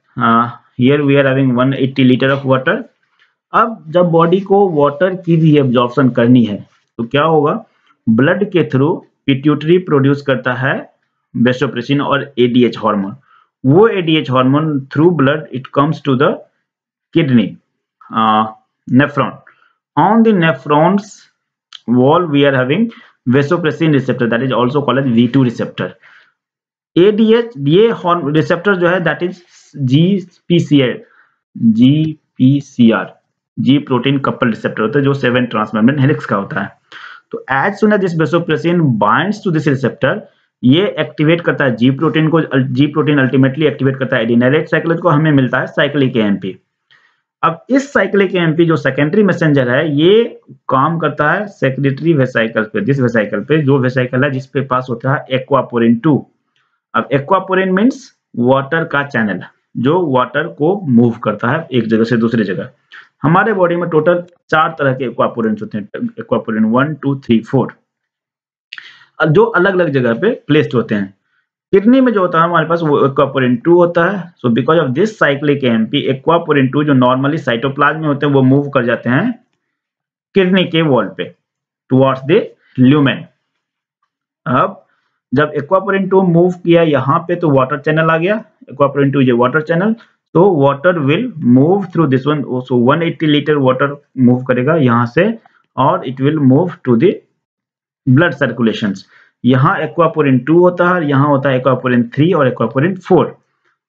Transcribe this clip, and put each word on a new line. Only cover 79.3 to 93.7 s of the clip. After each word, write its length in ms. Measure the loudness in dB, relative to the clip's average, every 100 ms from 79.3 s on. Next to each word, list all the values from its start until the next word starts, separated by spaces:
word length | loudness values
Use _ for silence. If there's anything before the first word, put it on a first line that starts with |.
| -6 _ _ _ _ _ _ _ _ _ -2
किडनी 280 | 2 2
के 180 | 0 0
wall 240 | 0 0 -2
पे, 300 | -8 -12 -16 _ _ _ _ -2
towards 260 | 2 2 0 0
the 100 | 0 -2 _ _ 2 4
lumen। 260 | 4 2 -2 -8 _ _ _ _ _ _ _ _ _ _ _ -2
अब 380 | -2 -2 -6 _ _ _ _ _
जब 200 | -2 -2
aquaporin 560 | -4 -2 -2 0 -2 0
टू 120 | 0
मूव 300 | 2 2 2
किया 300 | 0 2 2
यहाँ 380 | 2 0 0 -2
पे, 160 | -2 -2
तो 140 | 0
वाटर 300 | 2 0 -2
चैनल 300 | -2 0 0
आ 80 | 0
गया, 280 | -2 -4 -8 _ -12
aquaporin 400 | -2 -2 0 0
टू 60 | 2
ये 100 | 2
वाटर 300 | 2 0 0
चैनल, 320 | -2 -2 -2 -4 _ _ _
तो 320 | 2 2 4 2
water 380 | 2 0 0 0
will 260 | -2 -4 -4 2 4
move 240 | 4 0
through 260 | -2 -2 0
this 180 | 0 -2
one। 80 | -4
So 400 | -4 -8 -2 0
one 220 | 2 0
eighty 320 | -2 -2 0 0
liter 220 | 0 0
water 380 | 0